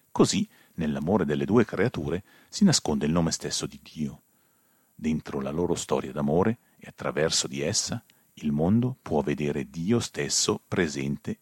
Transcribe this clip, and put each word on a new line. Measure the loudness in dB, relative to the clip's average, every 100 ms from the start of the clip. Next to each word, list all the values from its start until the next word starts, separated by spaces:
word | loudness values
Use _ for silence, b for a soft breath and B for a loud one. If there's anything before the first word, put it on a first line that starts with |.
| b
così, | 2 4 2 -2 b b -6
nell'amore | -4 -2 0 2 2
delle | 0 2
due | 2 2
creature, | 0 0 0 -4 -4 -8 b b
si | 2
nasconde | 4 4 2 0 2
il |
nome | 2 2
stesso | -2 -6 -6 -6
di | -10
Dio. | -14 -8 -8 -8 _ b b b b b b b
Dentro | -2 -2 -4 -6
la | -4
loro | -2 0 0
storia | 0 -2 -2
d'amore | -2 2 4 4 0 b b
e | -20
attraverso | -8 -4 0 0 0 -2
di | -2
essa, | -2 -2 -2 -6 -10 b b -8
il | -2
mondo | 2 4 4 2 -2
può | -2 0
vedere | 0 -2 -2 -4 -6
Dio | -4 0 0
stesso | 0 -6 -2 0 0 -2 -2
presente | 0 0 0 -4 -4 -6 -10